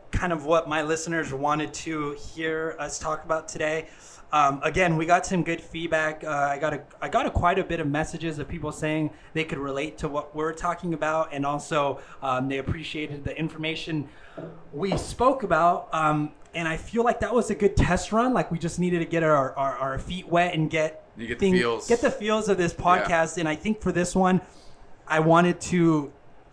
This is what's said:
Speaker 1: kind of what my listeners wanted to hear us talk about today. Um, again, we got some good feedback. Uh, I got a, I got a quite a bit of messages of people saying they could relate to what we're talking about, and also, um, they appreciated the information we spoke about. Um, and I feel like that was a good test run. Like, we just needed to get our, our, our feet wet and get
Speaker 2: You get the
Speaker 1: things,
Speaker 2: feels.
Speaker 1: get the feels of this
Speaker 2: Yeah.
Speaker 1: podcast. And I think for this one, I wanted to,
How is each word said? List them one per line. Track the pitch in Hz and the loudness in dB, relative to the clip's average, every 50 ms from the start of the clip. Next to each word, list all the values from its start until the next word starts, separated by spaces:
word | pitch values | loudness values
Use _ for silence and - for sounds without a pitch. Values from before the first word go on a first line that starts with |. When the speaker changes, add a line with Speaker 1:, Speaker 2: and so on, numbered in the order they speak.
| - - | -8 -4
Speaker 1:
kind | - - 185 180 | -4 -2 0 0
of | 170 156 139 | -2 -2 2
what | 151 170 165 160 151 | 4 4 4 4 2
my | 151 160 151 | 0 0 0
listeners | 151 160 156 160 170 165 165 147 139 135 | 0 -2 -2 -2 -2 -4 -2 -2 -4 -4
wanted | 135 143 147 147 151 151 143 143 | -2 0 0 0 0 -2 -4 -6
to | - - 160 160 151 147 143 143 | -8 -8 -6 -4 -4 -4 -4 -6
hear | - - - - 160 160 160 160 160 160 165 160 - | -8 -12 -12 -10 -6 -4 -4 -4 -4 -4 -6 -6 -6
us | 147 147 - - | -8 -8 -8 -6
talk | 156 160 156 156 - | -6 -6 -6 -4 -4
about | 170 160 160 160 - | -2 -2 -2 -4 -6
today. | - 156 156 156 156 160 160 - - - - - - - - - | -6 -4 -2 -2 -2 -2 -6 -8 -14 -20 -20 -20 -20 -20 -8 0
Um, | - 151 143 139 139 139 147 | 2 4 4 4 2 0 -2
again, | 160 151 180 185 175 160 | 0 2 2 4 4 4
we | 156 165 165 | 2 4 4
got | 175 185 185 | 4 4 4
some | - 196 175 151 | 2 0 0 0
good | 165 165 160 | 0 -2 -4
feedback. | - - - 165 165 160 160 156 156 156 156 - 160 | -6 -10 -10 -8 -4 -2 0 0 0 0 -4 -6 -6
Uh, | 156 | -4
I | 147 143 139 143 143 139 | -2 0 0 0 0 0
got | 156 151 | -2 -2
a, | 147 139 - - - - | -2 -4 -8 -12 -14 -10
I | 147 139 | -4 0
got | 139 233 294 | 0 0 0
a | 277 | 0
quite | - - 175 175 190 190 | 0 2 2 4 4 2
a | 175 | 0
bit | - 170 165 | -2 -2 -2
of | 156 143 | -2 0
messages | 143 151 160 - - 156 165 165 156 147 | 0 0 -2 -4 -4 -6 -6 -6 -6 -6
of | 143 - | -8 -8
people | 175 165 147 151 | -8 -8 -6 -8
saying | 143 - 156 156 156 156 156 147 - - - - - | -6 -4 -2 -2 0 0 -2 -2 -4 -8 -16 -6 -4
they | 160 156 | -4 -4
could | 156 - 139 | -2 -4 -6
relate | 139 139 135 139 151 156 151 - | -4 -4 -4 -4 -4 -6 -6 -6
to | 160 147 | -6 -4
what | 143 147 143 - - | -4 -4 -6 -6 -4
we're | 151 156 160 160 | -4 -4 -4 -4
talking | - 180 175 165 - - 175 165 | -4 -2 -4 -4 -2 -4 -4 -4
about, | 151 151 156 156 160 160 - 147 | -2 -2 0 0 0 0 -2 -4
and | 139 143 143 | -4 -2 -2
also, | 147 143 - - 165 151 143 139 131 - - - - - | -2 -4 -4 -2 0 0 2 0 -2 -4 -10 -16 -12 -6
um, | 135 135 127 127 135 135 | -4 -2 0 0 0 -2
they | 139 135 | -2 -4
appreciated | 135 - - 165 151 - - 156 151 147 147 143 139 | -4 -4 -6 -6 -8 -8 -8 -8 -8 -8 -8 -8 -8
the | 139 127 | -8 -6
information | - 160 156 - 160 156 160 160 160 - 170 160 151 135 - - - - - - - 156 - - - - - | -4 -6 -6 -6 -4 -4 -4 -4 -4 -6 -4 -4 -4 -4 -6 -10 -20 -20 -18 -16 -14 -14 -14 -14 -16 -16 -12
we | - 143 185 196 175 147 | -8 -4 -2 -2 -2 -2
spoke | - - - - 233 262 277 277 | -4 -4 -2 2 4 4 4 2
about. | 214 180 170 156 170 175 180 180 - - 170 | 2 2 4 4 6 4 4 2 -2 -4 -2
Um, | 160 156 151 151 151 151 151 - - - - - | 0 2 2 2 2 0 -4 -6 -12 -18 -12 -8
and | 160 170 160 | -6 -4 -4
I | 160 156 | -4 -4
feel | - - - 233 233 | -6 -4 -2 0 2
like | 240 - - | 2 2 0
that | 214 202 233 | 0 0 2
was | 240 202 - | 2 2 2
a | 202 | 2
good | 202 202 196 196 | 2 2 2 4
test | - - - 175 - - - | 4 4 4 2 0 0 0
run. | 208 220 240 262 254 | 0 2 2 2 2
Like, | 185 156 - | 0 0 -2
we | 175 165 | -4 -4
just | - 165 - - | -4 -4 -2 -2
needed | 175 180 175 170 | 0 0 0 0
to | 165 | 0
get | 160 165 165 160 | 0 0 2 4
our, | 156 151 139 131 131 - 139 | 4 4 4 4 2 0 -2
our, | 135 135 127 123 | -2 -2 -2 -2
our | 131 135 135 131 | -4 -4 -4 -4
feet | - - 170 185 - - | -6 -8 -8 -10 -4 2
wet | 165 170 175 - - | 4 4 4 4 2
and | 156 156 147 | 0 0 0
get | 160 160 156 156 - - - - - 104 | 2 0 0 0 -2 -6 -18 -18 -14 -10
Speaker 2:
You | 117 | -8
get | 113 - - | -6 -2 2
the | 196 190 | 4 4
Speaker 1:
things, | 185 180 | 6 6
Speaker 2:
feels. | 120 117 117 110 - - | 4 4 2 0 0 2
Speaker 1:
get | 233 233 | 2 2
the | - 170 | 2 0
feels | - - 208 214 214 220 214 208 | 0 -2 -2 0 0 2 2 2
of | 196 175 | 2 2
this | 175 165 - - | 2 0 0 0
Speaker 2:
Yeah. | - | 4
Speaker 1:
podcast. | 175 180 185 202 190 175 165 165 160 - 180 | 4 4 4 4 2 2 2 2 2 0 -2
And | 165 156 | -2 -2
I | 156 | -2
think | 151 - 214 214 - | -2 -2 -2 -2 0
for | - 185 | -2 -2
this | 165 170 175 - - | 0 0 0 0 2
one, | 185 185 185 185 180 - - - - - - - - - - - - - - | 2 4 4 4 2 0 -2 -12 -20 -20 -20 -20 -20 -20 -20 -20 -14 -6 0
I | 156 156 | 2 4
wanted | 156 165 165 170 175 175 170 175 | 6 6 6 6 6 4 2 -2
to, | - - 175 180 170 165 160 151 139 135 - - - - - - - - | -4 -2 2 4 4 4 4 2 0 -4 -8 -16 -20 -20 -20 -20 -20 -20